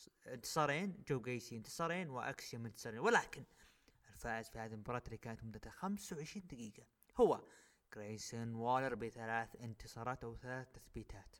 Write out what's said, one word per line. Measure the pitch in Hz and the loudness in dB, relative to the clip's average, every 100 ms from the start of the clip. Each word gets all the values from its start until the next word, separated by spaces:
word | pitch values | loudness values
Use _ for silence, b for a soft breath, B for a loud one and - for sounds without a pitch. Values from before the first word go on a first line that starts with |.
| - _ - | -20 _ -10
انتصارين، | 123 - 165 147 147 196 165 - | -8 2 6 6 6 2 -2 0
جو | 131 | 0
جيسي | 113 123 - 117 | 2 -2 -2 -8
انتصارين، | - - 165 175 165 | -6 -2 0 0 -2
واكسيوم | 123 120 135 - 120 117 | -2 -4 -4 -6 -6 -6
انتصارين، | - 120 110 | -6 -6 2
ولكن | 202 202 - - - b b b b b - | 6 6 6 -4 -14 b b b b b -20
الفائز | - 117 113 113 | -6 -2 -2 -2
في | 117 | -6
هذه | 110 | -6
المباراة | 110 104 120 - | -6 -2 -2 -4
اللي | 113 | -8
كانت | 120 113 | -8 -8
مدتها | 113 107 113 | -8 -10 -12
خمسة | - 190 202 - 247 | -4 -2 -2 -4 -6
وعشرين | 156 208 180 | -6 -8 -10
دقيقة | 123 117 - - _ _ - | -10 -10 -12 -20 _ _ 8
هو | 208 117 B B B B _ 107 | 8 8 B B B B _ -8
غريسون | 104 110 - 117 117 113 | -6 -6 -4 -4 -2 0
وولر | 117 127 135 113 | 4 4 4 0
بثلاث | 113 117 113 113 113 - | -2 -2 0 2 0 -6
انتصارات | 117 107 - 117 120 127 | -8 -8 -10 -4 -2 -2
أو | 117 113 | -6 -6
ثلاث | 127 127 127 | -4 -6 -6
تثبيتات. | - - 117 107 101 - | -14 -10 -10 -8 -12 -14